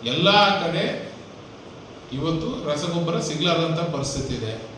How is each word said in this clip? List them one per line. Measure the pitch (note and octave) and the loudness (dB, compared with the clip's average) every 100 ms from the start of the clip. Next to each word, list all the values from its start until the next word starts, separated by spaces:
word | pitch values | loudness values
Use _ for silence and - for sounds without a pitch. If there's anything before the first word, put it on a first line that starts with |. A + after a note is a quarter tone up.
| A#2 | 0
ಎಲ್ಲ | C#3+ F#3 G#3 G3+ G3 E3+ | 4 6 8 8 4 2
ಕಡೆ | F3+ A3+ - - - - - - - - - - - - | 0 0 -2 -8 -12 -16 -16 -18 -18 -18 -16 -16 -18 -10
ಇವತ್ತು | C3 D#3 D#3+ - C3 D3 | -4 0 0 -2 -4 -2
ರಸಗೊಬ್ಬರ | D3 E3+ E3+ E3 D3 | -2 0 0 0 0
ಸಿಗ್ಲಾರ್ದಂಥ | - D3 F3 E3 E3 D#3+ | 0 0 2 4 2 2
ಪರಿಸ್ಥಿತಿ | E3+ C#3+ C3 C3+ B2 | 0 -2 -2 -2 -4
ಇದೆ. | B2 A2 A2+ - | -4 -4 -6 -10